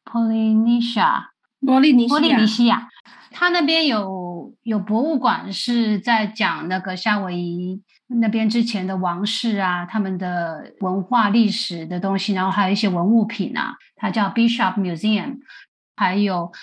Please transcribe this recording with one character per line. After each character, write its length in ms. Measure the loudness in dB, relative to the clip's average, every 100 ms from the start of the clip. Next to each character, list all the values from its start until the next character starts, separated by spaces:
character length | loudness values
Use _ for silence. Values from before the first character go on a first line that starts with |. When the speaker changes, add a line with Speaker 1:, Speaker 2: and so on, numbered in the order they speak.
| -8
Speaker 1:
Polynesia。 1160 | -2 0 2 2 4 4 2 2 2 2 0 -4 _ _ -6 2
Speaker 2:
波 140 | 4
利 120 | 6
尼 160 | 6 4
西 60 |
亚。 60 | 2
Speaker 1:
波 0 |
利 160 | 4 4
尼 100 | 4
西 200 | 4 4
亚。 200 | 2 -2 -20 -20 -20 -18 -2
它 120 | 0
那 120 | 2
边 260 | 2 2 2
有， 680 | 0 -2 -6 -8 -10 -12 -14
有 160 | -4 -4
博 220 | 0 0
物 180 | 0 0
馆 320 | 0 0 -4
是 480 | -8 -2 0 2 0
在 260 | 2 0 0
讲 440 | -2 -2 -2 -4
那 100 | -4
个 160 | -4 -4
夏 240 | -2 -2
威 180 | -2 -4
夷 440 | -4 -4 -6 -8 _ _ -6
那 220 | 0 0
边 200 | 2 0
之 140 | 0
前 240 | 0 -2 -4
的 80 | -2
王 300 | -2 -2 -4
室 320 | -4 -2 0
啊， 280 | 0 -2 -4
他 140 | -4
们 180 | -2 -4
的 540 | -4 -4 -4 -8 -14 -6
文 240 | -4 -2
化 240 | 0 2 2
历 220 | 4 2
史 360 | 0 -6 -8 -8
的 140 | -6
东 180 | -2 -2
西， 160 | -2
然 120 | -2 0
后 40 |
还 180 | 0 0
有 40 |
一 40 | 0
些 120 | 0
文 180 | 0 2
物 200 | 2 2
品 320 | -4 -6 -4
啊， 180 | -6 -8 _ -8
它 120 | -4
叫 200 | -2 -2
Bishop 460 | 2 0 2 -2 0
Museum。 640 | -4 -2 0 0 -2 -10 -14 -20 -20 _ _ -2
还 180 | 0 2
有， 340 | 0 0 -4 -10